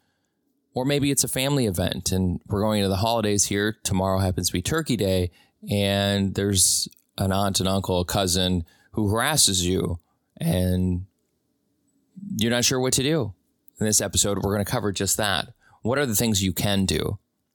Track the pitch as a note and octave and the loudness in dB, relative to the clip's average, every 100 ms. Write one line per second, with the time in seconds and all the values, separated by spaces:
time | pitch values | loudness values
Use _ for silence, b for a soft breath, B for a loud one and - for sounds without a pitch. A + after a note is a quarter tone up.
0 | _ _ _ _ _ _ _ B2 C3 C#3+ | _ _ _ _ _ _ _ -4 0 0
1 | C#3 C#3 B2 C3 C3+ C#3+ A2+ F#2 F2+ - | 2 0 0 0 2 2 2 2 0 -2
2 | - F#2 F#2 F2 - G2+ G#2+ G#2+ G2 F#2+ | -2 0 0 -2 -4 -2 0 2 0 0
3 | A2+ A#2 G#2 G#2 - G2+ G#2+ G#2+ - F#2+ | 0 0 0 0 0 0 -2 -4 -4 -2
4 | F#2+ F#2+ F#2+ F2 F2+ F2+ - D#3 D#3 A2+ | 0 0 0 -2 -2 -4 -2 -4 -2 -2
5 | G2 F#2+ F2 b b _ G#3+ G2+ G2 G2+ | 0 0 -2 b b _ -4 0 2 2
6 | G2+ G2+ G2 F#2+ G2+ G2 - - - _ | 2 2 0 0 0 2 2 0 -4 _
7 | _ - G2 F#2+ G2+ F#2 F#2+ G2 F#2 F2+ | _ -4 -2 0 0 0 0 0 0 -2
8 | F2 G#2 G2 F#2 F#2 F2+ E2 b b - | 0 0 0 0 0 0 -4 b b -4
9 | G#2 A2 C3+ D3+ - F#2 F2 F#2 - F2 | -2 0 0 2 2 2 0 0 -2 -6
10 | _ _ _ - E3 F#2 F#2 F2+ F#2 F2+ | _ _ _ -6 -2 0 2 2 0 -2
11 | F#2+ _ _ _ _ _ _ _ _ _ | -6 _ _ _ _ _ _ _ _ _
12 | _ - G3+ A2+ A2+ A#2+ A#2+ C3 B2+ B2+ | _ -18 -10 -2 0 2 2 0 0 0
13 | C3 D#3+ G#2 - _ _ _ - G#2+ G#2+ | 0 0 -2 -8 _ _ _ -4 0 0
14 | G2+ - G#2 G2 G2 G#2 G2 B2 G#2 F#2+ | 0 0 0 0 0 0 0 -2 -2 -2
15 | G2 - G#2 F2+ - - b b G#2 C3 | -2 0 0 0 -4 -10 b b -2 0
16 | C#3+ G2+ A#2 G2 F#2+ E2+ G#2+ G2 F#2+ D2+ | 0 2 2 2 0 0 0 0 2 0
17 | - - _ _ _ | -2 -6 _ _ _